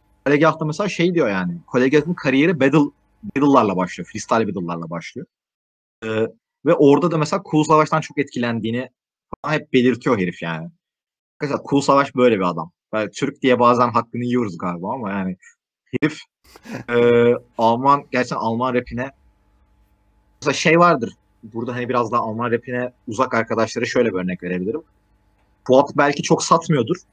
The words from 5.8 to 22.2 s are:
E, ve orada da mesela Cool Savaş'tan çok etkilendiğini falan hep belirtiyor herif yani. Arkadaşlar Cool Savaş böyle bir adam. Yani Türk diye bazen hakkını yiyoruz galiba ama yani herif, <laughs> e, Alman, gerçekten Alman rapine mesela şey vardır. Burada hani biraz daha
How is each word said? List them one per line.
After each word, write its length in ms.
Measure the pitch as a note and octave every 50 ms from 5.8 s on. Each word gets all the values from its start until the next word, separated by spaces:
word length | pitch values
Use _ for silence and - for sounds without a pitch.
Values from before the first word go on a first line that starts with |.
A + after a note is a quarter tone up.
| _ _ _ - -
E, 40 | A2 A2 A2 A2 A2 - _ _ _ _ _ -
ve 80 | C3+ B2+
orada 360 | - D3 C#3 C#3+ C#3 D#3 E3+
da 80 | D#3+ D#3+
mesela 240 | D3 - F3+ G3 - -
Cool 140 | - D#3 D3+
Savaş'tan 360 | D#3 D#3+ D#3 D3+ D3 D#3+ D#3
çok 180 | D3+ - - D3
etkilendiğini 680 | C#3 - - B2+ A#2+ A#2+ A#2 A2+ G#2 A2+ A#2 B2 C3 - _ _ _ _ _ _ _ _ - -
falan 120 | - D3 D#3
hep 180 | D3+ D3+ _
belirtiyor 460 | - B2+ A#2+ C3 A#2+ B2 - D3 B2 G2+
herif 240 | F#2 E2+ E2+ -
yani. 260 | E2 E2 E2 D#2+ E2 E2+ - _ _ _ _ _ _ _ _ _ _ _ _ -
Arkadaşlar 260 | D3+ C#3 C#3 - - -
Cool 100 | C#3 C#3
Savaş 340 | C#3 - C#3 C#3 C#3+ C#3 -
böyle 220 | C3 B2 B2 A2
bir 120 | G2 F#2 F2
adam. 220 | E2+ E2 D2+ - _ _ _ _ -
Yani 160 | G#2+ G#2+ G2
Türk 320 | - - - A#2+ - -
diye 180 | - C3 B2 A#2+
bazen 300 | A#2+ A#2+ B2 B2 B2 A#2+
hakkını 340 | A2+ A#2 A2+ _ - A#2+ B2
yiyoruz 340 | B2 A#2+ B2 A#2+ G2+ E2+ -
galiba 340 | G2+ G#2 F#2 E2+ F2 G2+
ama 180 | B2 C3+ A2+ G2
yani 260 | G2+ G2+ F#2 F#2 F#2 - _ - _ _ _ _ _ _ _ _ - B2
herif, 200 | - D#3 - - - _ _ _ _ _ -
<laughs> 340 | - - A#3+ A#3 A#2+ A#2+ -
e, 440 | A#2+ A#2+ A#2+ A#2+ A#2+ A#2+ A#2+ A#2+ A#2+ - - _ _ -
Alman, 460 | A2+ A2+ A#2 B2 C3+ C#3 C#3+ C#3+ C#3 -
gerçekten 240 | - B2 B2 B2 D3
Alman 380 | B2 A2 A2+ A2+ A#2 B2 C3 B2
rapine 360 | B2 B2 - A#2+ A#2 B2+ C#3 - _ _ _ _ _ _ _ _ _ _ _ _ _ _ _ _ _ _ _ _ _ _ _ _ -
mesela 140 | - D3 C3+
şey 240 | - - E3+ D#3+ E3+
vardır. 340 | F3 F3 E3 C3 A2+ G2 - _ _ _ _ _
Burada 320 | - A2+ G#2+ A2+ A#2 A#2+ A#2+
hani 140 | B2 B2 A#2
biraz 240 | B2 B2 A#2+ G#2+
daha 100 | A#2+ A#2